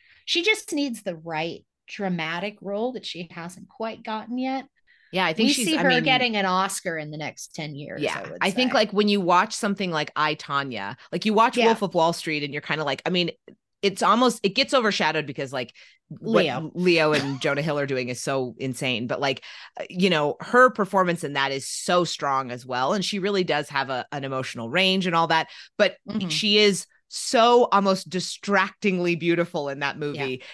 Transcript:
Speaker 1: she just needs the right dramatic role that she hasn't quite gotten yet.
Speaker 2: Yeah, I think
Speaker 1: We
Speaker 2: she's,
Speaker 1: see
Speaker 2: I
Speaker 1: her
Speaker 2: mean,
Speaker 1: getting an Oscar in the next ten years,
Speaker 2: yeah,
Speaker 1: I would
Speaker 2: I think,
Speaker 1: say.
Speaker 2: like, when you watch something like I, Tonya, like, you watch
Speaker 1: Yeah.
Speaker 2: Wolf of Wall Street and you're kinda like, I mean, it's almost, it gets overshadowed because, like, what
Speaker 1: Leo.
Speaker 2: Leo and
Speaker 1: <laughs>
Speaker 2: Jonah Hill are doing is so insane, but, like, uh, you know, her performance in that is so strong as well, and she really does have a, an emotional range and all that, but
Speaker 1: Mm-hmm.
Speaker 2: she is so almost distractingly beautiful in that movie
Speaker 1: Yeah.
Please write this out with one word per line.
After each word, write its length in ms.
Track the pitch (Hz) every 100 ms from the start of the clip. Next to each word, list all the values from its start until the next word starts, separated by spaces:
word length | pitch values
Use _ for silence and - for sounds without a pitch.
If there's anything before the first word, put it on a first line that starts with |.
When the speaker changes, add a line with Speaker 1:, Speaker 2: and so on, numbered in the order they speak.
| _ _ -
Speaker 1:
she 180 | 339
just 300 | 359 415 -
needs 280 | 294 285 226
the 120 | 196 160
right 480 | 165 156 170 123 - _ -
dramatic 680 | - 196 175 156 175 208 208
role 300 | 185 202 247
that 120 | 240 -
she 240 | 165 170
hasn't 380 | 175 170 - -
quite 340 | - 226 226
gotten 340 | 226 214 214 247
yet. 280 | 262 262 262 _ _ _ _
Speaker 2:
Yeah, 120 | 175 180
I 60 |
think 160 | 160 247
Speaker 1:
We 60 |
Speaker 2:
she's, 120 | 277 240
Speaker 1:
see 100 | 311
Speaker 2:
I 60 |
Speaker 1:
her 60 | 269
Speaker 2:
mean, 140 | 247
Speaker 1:
getting 320 | 262 254 247 214
an 100 | 190
Oscar 520 | 185 190 - 180 160
in 120 | 151
the 80 | 151
next 380 | 147 - - -
ten 180 | 151
years, 280 | 143 147 -
Speaker 2:
yeah, 200 | 139 - -
Speaker 1:
I 40 |
would 80 | 85
Speaker 2:
I 100 | 185
think, 220 | 254 254
Speaker 1:
say. 20 | 233
Speaker 2:
like, 160 | 220
when 160 | 196 208
you 140 | 202
watch 320 | 175 175 220
something 380 | - 208 202 185
like 200 | 156 151 -
I, 180 | 151 156
Tonya, 640 | - 139 139 110 98 127 -
like, 120 | 180 214
you 80 |
watch 220 | 214 233 247
Speaker 1:
Yeah. 120 | 226
Speaker 2:
Wolf 140 | 220
of 120 | 196
Wall 180 | 175 165
Street 320 | 165 - 151
and 80 | 143
you're 100 | 143
kinda 220 | - 151
like, 180 | 147 135 165
I 60 |
mean, 200 | 180 170 - - - _ _
it's 220 | 196 196
almost, 380 | 175 220 254 233
it 120 | 196 170
gets 180 | 269
overshadowed 520 | 269 220 - 156 156 139
because, 280 | 139 135
like, 200 | 131 123 - - _ -
what 340 | 151 - 214
Speaker 1:
Leo. 280 | 160 127 156
Speaker 2:
Leo 400 | 170 180 165 156
and 260 | 151 139 131
Speaker 1:
<laughs> 20 |
Speaker 2:
Jonah 200 | 151 139
Hill 180 | 160 147
are 60 | 139
doing 240 | 131 123
is 100 | 123
so 340 | - 135 127 -
insane, 500 | 131 123 131 113 123
but, 140 | 131
like, 220 | 139 - - - - -
uh, 60 | -
you 200 | 185 190
know, 260 | 160 147 -
her 280 | - 240 254
performance 540 | 247 190 196 180 170
in 100 | 147
that 180 | 143 139
is 160 | 135 -
so 360 | - - 180
strong 480 | 165 - 143 135 127
as 140 | 123 123
well, 280 | 123 139
and 120 | 202 180
she 140 | 202
really 240 | 196 202 160
does 240 | 147 147
have 200 | 143 131
a, 160 | 127 -
an 120 | 147 135
emotional 440 | 131 123 123 113
range 380 | 165 190 190 180
and 80 | 165
all 120 | 165
that, 200 | 160 151 - - -
but 180 | 190 - -
Speaker 1:
Mm-hmm. 180 | 214 175
Speaker 2:
she 280 | 156 208 208
is 260 | 208 190 - _ _
so 560 | - - 247 233 240 240
almost 360 | 202 196 190 151
distractingly 1080 | 185 170 - - 196 190 - 208 185 175 170
beautiful 540 | 170 170 170 165 143
in 100 | 139
that 180 | 139 135
movie 200 | 147 143 135 131
Speaker 1:
Yeah. 60 | -